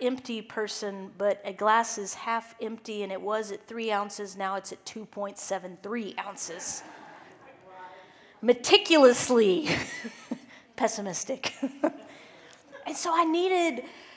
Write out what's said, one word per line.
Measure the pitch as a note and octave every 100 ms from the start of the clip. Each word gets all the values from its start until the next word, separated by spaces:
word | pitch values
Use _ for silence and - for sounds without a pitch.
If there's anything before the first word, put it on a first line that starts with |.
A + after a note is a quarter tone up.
empty | B3 B3+ - A3+
person, | A3 - G#3 - G#3 G3 G3 F3+
but | G3+ G3
a | -
glass | F#3+ G#3 A3+ A3+ -
is | G3
half | - A#3 A3+ A3+ -
empty, | A3 A3 - G#3
and | G3
it | F#3+
was | F#3+ G#3+ G#3
at | G3 -
three | A#3 A3+
ounces, | G3+ G#3 - G3+ F#3+
now | G3 G3
it's | F#3+
at | - -
two | A3 G#3
point | - G3+ G3+
seven | - F#3+ F3+ F3
three | G3+ A#3+ G3 -
ounces. | F#3+ G3 - E3+ - - - - - - - - - - F#3 F#3 - - - - - -
Meticulously | A3+ B3 - G4+ - D#4+ C4 B3 - B3 G#3 F#3 D3 - - - A3+ -
<laughs> | - - - - _ -
pessimistic. | A#3 G#3+ G3+ E3+ - C4 - - C4+ -
<laughs> | D#4 - - - - - - - - - -
And |
so | D#4 F4
I | E4+
needed, | E4 E4+ F#4 F#4 E4+ B3 B3+ - -